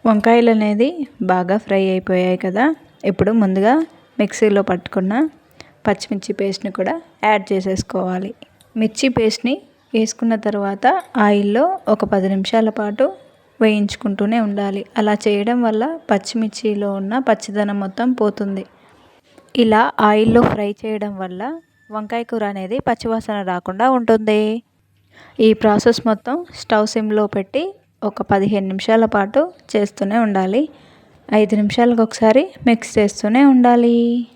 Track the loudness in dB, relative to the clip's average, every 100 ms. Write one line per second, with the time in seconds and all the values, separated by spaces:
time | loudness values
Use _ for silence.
0 | 2 2 4 4 4 2 0 0 0 -2
1 | -10 -6 -2 0 0 -2 0 0 2 -2
2 | 0 0 0 -2 -2 0 0 -2 _ _
3 | -4 0 0 2 2 2 2 2 -2 _
4 | _ -4 -4 0 2 2 0 -4 -4 -4
5 | -2 0 -2 -4 _ _ -20 _ -4 -4
6 | -4 -8 -6 -4 -4 -6 -10 -4 -4 -4
7 | -10 _ 0 0 0 -4 -2 -6 -4 -4
8 | -4 -4 -8 -12 -20 _ _ -4 -4 0
9 | -2 0 -2 -2 -4 -6 _ _ _ -2
10 | -2 -2 -2 -2 -2 -2 -4 0 0 0
11 | -4 0 2 2 2 0 0 -2 -2 -2
12 | 0 0 0 -2 0 0 0 -2 -6 -2
13 | -2 -2 _ _ _ _ 0 2 -2 -4
14 | -6 -2 -2 0 -2 -4 -4 -6 -6 -2
15 | 0 0 0 0 0 0 0 0 -4 -6
16 | -2 -2 -2 -6 -6 -4 -4 -4 -4 -4
17 | -4 -2 0 -2 -2 -4 -4 -4 -6 -4
18 | -4 0 -2 -2 -6 -6 -10 _ _ _
19 | _ _ _ -20 _ 0 4 4 2 2
20 | 2 4 4 4 2 0 -4 -6 -8 -6
21 | -6 -8 -10 -8 -10 -10 _ _ _ -12
22 | -6 -8 -4 -4 -4 -6 -6 -4 -2 -4
23 | -2 -4 -4 -6 -4 -6 -6 0 2 2
24 | 2 2 2 2 0 -4 _ _ _ _
25 | _ -20 -18 2 4 6 4 4 4 2
26 | 0 -2 -4 -6 -8 -16 -2 0 0 -2
27 | -2 0 0 -2 -4 -6 -6 -10 _ _
28 | -8 -6 -2 0 0 -2 -4 -4 0 2
29 | 2 0 0 0 -2 -6 _ -2 -2 -4
30 | -2 0 0 0 0 -2 -2 -8 -20 _
31 | _ _ -2 0 2 0 0 2 2 2
32 | 0 2 4 4 2 -2 0 0 0 0
33 | 0 0 0 4 6 6 6 6 4 4
34 | 2 -2 -6